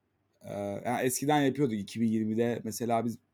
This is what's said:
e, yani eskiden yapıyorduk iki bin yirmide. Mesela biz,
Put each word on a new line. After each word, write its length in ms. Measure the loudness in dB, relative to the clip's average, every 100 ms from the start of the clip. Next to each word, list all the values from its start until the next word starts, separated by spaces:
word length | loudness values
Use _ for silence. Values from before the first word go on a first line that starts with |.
| _ _ _ _
e, 120 | -10 -6
yani 420 | -4 -4 -4 0
eskiden 380 | 0 0 2 4
yapıyorduk 380 | 4 2 0 0
iki 220 | -4 0
bin 60 | 2
yirmide. 540 | 2 2 2 0 0
Mesela 420 | -6 -6 0 0 0
biz, 120 | -6 _